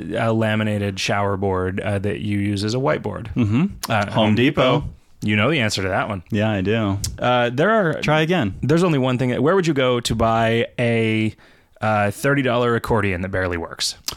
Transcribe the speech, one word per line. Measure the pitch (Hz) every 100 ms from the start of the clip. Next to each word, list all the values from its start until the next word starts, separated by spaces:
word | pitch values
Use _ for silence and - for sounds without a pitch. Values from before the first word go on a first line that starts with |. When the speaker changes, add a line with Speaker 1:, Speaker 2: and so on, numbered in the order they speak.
| 80 95
Speaker 1:
a | 113
laminated | 113 110 107 107 104 101 95
shower | - 101 101 98
board, | 101 92 92 95
uh, | 98 101
that | 101 92
you | 104 101
use | 101 101
as | 107
a | 123
whiteboard? | 143 - 107 92 113
Speaker 2:
Mm-hmm. | 127 107 117 196 - -
Speaker 1:
Uh, | 110 101
Speaker 2:
Home | 117 107
Depot. | 107 127 - 127 123 - - - -
Speaker 1:
You | 107 104
know | 117
the | 156
answer | 107 -
to | 95
that | 98 107
one. | 98 -
Speaker 2:
Yeah, | 107 110
I | 104
do. | 95 113 104 98 - -
Speaker 1:
Uh, | 123 123 120
there | 123 185
are | 220 170 -
Speaker 2:
Try | - 151
again. | 160 180 104 -
Speaker 1:
There's | 127 165
only | 185 143
one | 127 123
thing. | 127 110
Where | 139
would | 190 165
you |
go | 139 127 123
to | -
buy | 113 113 113 113 117 117 -
a, | 120 117 113 110 110 - - - _ _
uh, | 110 107 104
thirty | - 139 143
dollar | 127 120 120 117
accordion | - 113 101 87
that | 92
barely | 95 92 87
works? | 80 - - - -